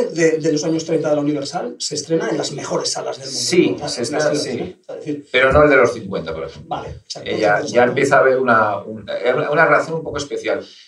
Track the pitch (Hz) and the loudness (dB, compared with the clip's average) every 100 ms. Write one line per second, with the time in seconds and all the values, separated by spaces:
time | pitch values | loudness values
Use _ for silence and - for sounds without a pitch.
0 | - 160 160 156 156 147 165 160 - 156 | -2 2 2 2 0 0 0 -4 -2 -2
1 | 156 147 147 147 - 135 120 - - 147 | 0 0 0 -2 -4 -6 -8 -8 -8 -8
2 | - 165 214 147 - 151 - 170 - - | -2 -2 0 -2 -4 -8 -4 -4 -2 -4
3 | - - - - - 170 151 - 147 123 | -6 -8 -8 -6 2 4 4 2 -4 -4
4 | 117 160 147 - - 120 180 - - 160 | -4 0 0 0 -2 -6 -8 -12 -14 -12
5 | 151 143 - 143 135 147 147 135 - 107 | -8 -8 -2 2 4 6 6 6 4 0
6 | 98 165 - 80 - - - - - - | -6 -6 -6 -8 -10 -12 -10 -10 -8 -14
7 | - - 110 110 - 104 - 117 123 127 | -14 -12 -6 0 2 2 2 2 2 2
8 | 139 135 131 127 123 113 107 101 110 110 | 4 4 4 4 4 4 2 -2 -8 -12
9 | 98 117 123 147 147 147 156 143 156 160 | -8 -2 0 0 0 2 4 4 0 -6
10 | 147 147 143 113 104 98 - - | -6 -8 -6 -6 -4 -4 -6 -18